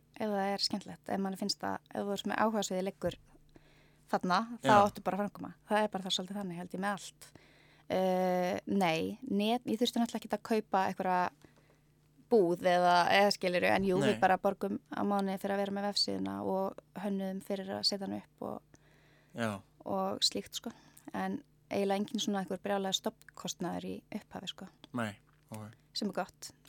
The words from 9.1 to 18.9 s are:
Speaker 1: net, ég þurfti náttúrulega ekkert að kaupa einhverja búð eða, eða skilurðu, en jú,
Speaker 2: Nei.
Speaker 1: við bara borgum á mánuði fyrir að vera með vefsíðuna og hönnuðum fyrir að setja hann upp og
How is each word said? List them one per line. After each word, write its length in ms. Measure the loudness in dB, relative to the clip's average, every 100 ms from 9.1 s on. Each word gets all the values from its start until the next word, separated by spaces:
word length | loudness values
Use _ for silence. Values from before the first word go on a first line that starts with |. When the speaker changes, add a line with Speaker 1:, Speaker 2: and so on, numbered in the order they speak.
| -6 -2
Speaker 1:
net, 340 | 0 2 0 0
ég 140 | 0
þurfti 200 | 0 2
náttúrulega 220 | 0 -2
ekkert 160 | -6 -6
að 60 |
kaupa 440 | 0 -2 2 0 0
einhverja 420 | 0 0 2 0 -4 -20 _ _ _ _ _ _ _ 4
búð 300 | 6 6 4
eða, 480 | 4 6 8 6 6
eða 220 | 6 6
skilurðu, 360 | 4 0 2 4
en 140 | 4
jú, 160 | 4 4
Speaker 2:
Nei. 140 | 4
Speaker 1:
við 60 | 4
bara 180 | 4 4
borgum 420 | 0 0 -4 -4 -6 -4
á 60 |
mánuði 360 | -2 0 -2 -2
fyrir 140 | -2
að 40 | -2
vera 140 | -2
með 120 | -4 -2
vefsíðuna 540 | -2 -2 -2 -4 -4
og 300 | -2 0 -2 -6 -14 -8
hönnuðum 460 | -4 -2 -4 -6
fyrir 260 | -6 -6 -6
að 140 | -4 -2
setja 200 | -2 -6
hann 100 | -8
upp 240 | -10 -10
og 200 | -8 -10 _ -20 _